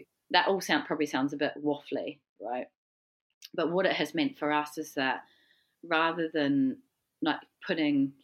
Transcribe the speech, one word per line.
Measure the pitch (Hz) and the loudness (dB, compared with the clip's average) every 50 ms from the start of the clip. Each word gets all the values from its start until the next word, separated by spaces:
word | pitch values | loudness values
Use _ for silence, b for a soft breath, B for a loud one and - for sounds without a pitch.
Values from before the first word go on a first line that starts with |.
| - _ _ _ _ - | -2 _ _ _ _ 2
that | 156 175 - | 4 4 4
all | - 196 185 | 4 2 0
sound, | - - 170 143 - | 0 0 0 0 0
probably | - 160 151 151 | 0 -2 -2 -2
sounds | 147 - 131 135 143 147 | -2 0 -2 -2 -2 -2
a | 143 | -2
bit | 151 135 - 143 147 | -2 -2 -2 -2 -2
waffly, | 147 143 139 - - 139 123 90 131 147 - _ _ _ - | -2 -2 -2 -4 -8 -6 -6 -6 -6 -10 -12 _ _ _ -12
right? | 98 113 123 127 - - _ _ _ _ _ _ _ _ _ _ _ _ _ _ - - - | -10 -8 -6 -6 -8 -10 _ _ _ _ _ _ _ _ _ _ _ _ _ _ -20 -10 -4
But | 175 165 151 170 | -2 -2 0 2
what | 185 190 | 2 2
it | 175 - | 2 2
has | - 160 151 - | 0 -2 -2 0
meant | 165 147 135 - - | 0 0 0 -2 -2
for | 156 147 151 | -2 0 2
us | 151 147 147 - | 0 0 -2 -6
is | 160 151 - - | -10 -10 -8 -4
that | 143 135 131 127 - - b b b b b b b b b b b - | -2 0 0 -2 -2 -6 b b b b b b b b b b b -6
rather | 170 165 156 165 165 165 175 165 160 | 0 2 2 2 2 2 0 -2 0
than, | 160 156 143 139 143 139 135 131 120 - - _ _ _ _ _ _ - 156 | 0 2 2 4 4 4 2 2 0 -2 -8 _ _ _ _ _ _ -4 0
like, | 156 135 - - - _ _ - | 0 0 -2 -4 -14 _ _ -6
putting, | - 180 165 156 147 143 139 139 135 139 _ | -4 -2 0 2 2 4 2 2 0 -2 _